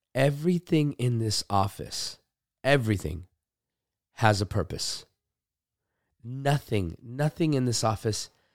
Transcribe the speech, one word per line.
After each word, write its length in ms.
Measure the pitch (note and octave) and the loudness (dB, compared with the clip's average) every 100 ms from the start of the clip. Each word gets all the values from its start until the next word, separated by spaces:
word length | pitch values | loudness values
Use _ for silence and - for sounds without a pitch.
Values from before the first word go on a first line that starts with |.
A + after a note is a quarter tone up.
| _ | _
everything 800 | B2+ C#3 C#3+ E3 F3 - D#3+ D3 | 0 0 2 0 0 2 2 2
in 260 | - B2 A#2 | 0 0 0
this 260 | A2+ - - | 0 -2 0
office, 680 | G2 G2 - - - - - _ _ _ _ | 0 0 -4 -10 -8 -8 -10 _ _ _ _
everything 680 | C3 C#3+ A2 G2+ D2+ D#2+ F#2 _ _ _ _ _ _ _ _ | 2 2 4 0 -2 -6 -10 _ _ _ _ _ _ _ _
has 280 | - A2+ G2+ | 2 4 4
a 40 | G2+ | 0
purpose. 600 | G#2 E2+ - - - - _ _ _ _ _ _ _ _ _ _ _ | -2 -4 -6 -6 -8 -14 _ _ _ _ _ _ _ _ _ _ _
Nothing, 720 | A2+ C3+ C#3 C#3+ - G#2+ F2 - | -12 -4 0 0 0 -2 -2 -6
nothing 520 | A#2+ B2+ D3+ - D#3+ | -12 -2 -2 0 0
in 100 | C#3 B2+ | 2 2
this 200 | A#2+ A2+ | 2 0
office 440 | G#2+ A2+ G#2+ - _ _ | 0 -2 -4 -8 _ _